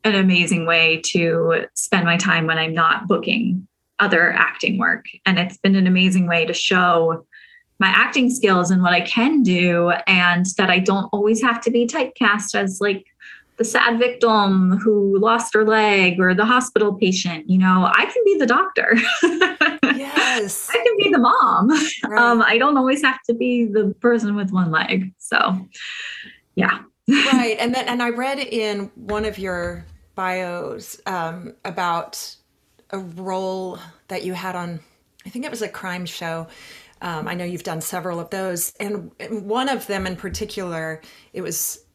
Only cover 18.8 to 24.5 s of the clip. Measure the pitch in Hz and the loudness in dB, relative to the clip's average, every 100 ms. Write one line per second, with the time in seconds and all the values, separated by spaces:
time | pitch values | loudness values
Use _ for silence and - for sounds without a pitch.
18.8 | - 226 - - 339 320 370 - 311 - | 2 2 2 0 0 2 0 2 0 2
19.8 | 262 262 277 285 262 247 202 - - 480 | -2 -2 -2 -2 0 -2 -4 -8 -4 0
20.8 | 480 415 415 294 247 - - - 214 311 | 2 2 2 4 4 4 2 2 2 2
21.8 | 311 - - 214 240 233 - 226 277 277 | 0 -4 -2 2 4 4 4 4 4 2
22.8 | 254 277 277 269 - 233 247 240 226 208 | 2 2 0 0 -4 -2 0 0 2 2
23.8 | 202 - 240 233 208 208 190 | 0 0 2 2 0 -2 -2